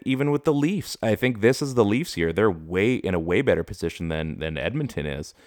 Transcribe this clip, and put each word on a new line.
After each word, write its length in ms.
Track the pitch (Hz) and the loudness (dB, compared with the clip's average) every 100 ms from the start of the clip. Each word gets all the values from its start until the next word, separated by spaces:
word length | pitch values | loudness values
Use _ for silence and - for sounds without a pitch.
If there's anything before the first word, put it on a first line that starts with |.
even 260 | - 131 143 | -2 0 0
with 140 | 143 | 0
the 80 | 160 | 2
Leafs, 460 | 143 151 196 - - | 2 2 0 -6 -2
I 120 | 113 | 0
think 260 | 104 127 110 | 2 0 4
this 220 | 113 127 | 4 4
is 100 | 143 | 0
the 100 | 123 | 2
Leafs 340 | 101 120 170 - | 4 2 -2 -2
year. 160 | 82 | 0
They're 160 | 82 107 | 2 2
way, 460 | 82 80 90 107 123 | 0 -4 0 2 2
in 180 | 95 | 0
a 40 | 90 | -2
way 220 | 82 95 | 0 2
better 220 | 131 82 | 2 2
position 440 | 80 - 82 - 82 | 0 -4 -6 -4 -4
than, 320 | 80 80 - | -4 -4 -6
than 180 | 80 73 | -6 -4
Edmonton 480 | 80 139 143 - 73 | -4 -4 -4 -4 -6
is. 260 | 69 - - | -6 -10 -16